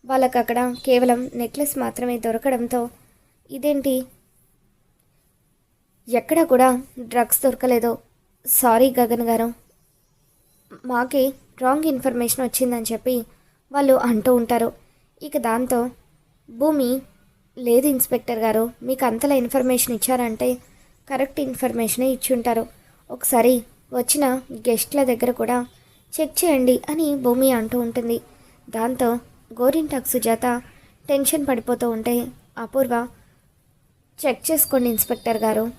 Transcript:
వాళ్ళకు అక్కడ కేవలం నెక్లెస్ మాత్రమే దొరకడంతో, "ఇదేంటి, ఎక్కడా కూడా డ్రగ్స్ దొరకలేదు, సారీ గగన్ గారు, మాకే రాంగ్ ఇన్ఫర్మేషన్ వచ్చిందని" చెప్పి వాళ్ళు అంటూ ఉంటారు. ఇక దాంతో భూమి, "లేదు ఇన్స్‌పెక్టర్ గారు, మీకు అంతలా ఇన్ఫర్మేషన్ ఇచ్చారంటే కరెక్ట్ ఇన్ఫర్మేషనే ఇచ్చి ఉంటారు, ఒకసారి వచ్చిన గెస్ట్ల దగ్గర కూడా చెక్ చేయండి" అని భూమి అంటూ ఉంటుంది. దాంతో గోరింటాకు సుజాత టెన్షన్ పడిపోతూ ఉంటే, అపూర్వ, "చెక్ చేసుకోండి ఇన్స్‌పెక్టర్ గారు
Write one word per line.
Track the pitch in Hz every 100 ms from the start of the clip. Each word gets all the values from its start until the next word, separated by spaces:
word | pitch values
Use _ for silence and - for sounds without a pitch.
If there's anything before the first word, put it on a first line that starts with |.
వాళ్ళకు | 247 262 254 254
అక్కడ | 233 240 247 247
కేవలం | - 247 254 240 254 240
నెక్లెస్ | 233 277 285 -
మాత్రమే | 240 226 247 240
దొరకడంతో, | 233 226 277 247 240 247 240 - _ _ _ _ _
"ఇదేంటి, | 269 294 285 277 262 254 _ _ _ _ _ _ _ _ _ _ _ _ _ _ _ _ _ _ _ -
ఎక్కడా | 233 - 320
కూడా | 320 254 254 247 262 -
డ్రగ్స్ | 226 240 233 -
దొరకలేదు, | 262 247 254 240 233 226 _ _ _ _ 254
సారీ | - 254 226 262
గగన్ | 247 233 233 233
గారు, | 226 233 233 _ _ _ _ _ _ _ _ _ _ _ - 254
మాకే | 247 254 285 262 269 _ -
రాంగ్ | 254 285 320
ఇన్ఫర్మేషన్ | 269 262 240 233 -
వచ్చిందని" | 247 - 254 240 220
చెప్పి | 226 254 254 220 _ _ _ _
వాళ్ళు | 277 277 262
అంటూ | 247 220 254 247
ఉంటారు. | 226 240 233 - _ _ _ _
ఇక | 294 285
దాంతో | 233 226 254 247 247 247 _ _ _ _ _
భూమి, | 233 294 302 247 262 254 _ _ _ _ -
"లేదు | 240 240 285
ఇన్స్‌పెక్టర్ | 262 - 240 - 226
గారు, | 226 220 226 -
మీకు | 240 262 254
అంతలా | 226 285 269
ఇన్ఫర్మేషన్ | 240 269 254 254 - 226
ఇచ్చారంటే | - 254 240 220 247 247 - _ _ _ _
కరెక్ట్ | 262 277 -
ఇన్ఫర్మేషనే | 269 247 254 233 226 - 262
ఇచ్చి | 254 -
ఉంటారు, | 247 233 226 226 - _ _ _
ఒకసారి | 247 - 247 233 247 226 _ _
వచ్చిన | 247 247 294 277 262 254 233
గెస్ట్ల | 233 226 - 285
దగ్గర | 262 233 247
కూడా | 247 226 247 247 _ _ _ _
చెక్ | - 311 -
చేయండి" | 359 277 254 247 -
అని | 302 311 285
భూమి | 247 240 269
అంటూ | 247 220 247
ఉంటుంది. | 233 233 233 233 - _ _ _ -
దాంతో | 220 233 254 247 240 - _ _
గోరింటాకు | 226 247 320 302 277 -
సుజాత | 254 226 226 247 240 - - _ _ -
టెన్షన్ | 277 269 311 285
పడిపోతూ | 247 226 240 240
ఉంటే, | 226 226 240 247 - _ -
అపూర్వ, | 226 269 254 240 247 - _ _ _ _ _ _ _ _ _ -
"చెక్ | 302 240
చేసుకోండి | - 311 - 269 247
ఇన్స్‌పెక్టర్ | 220 - 240 233 220
గారు | 220 214 233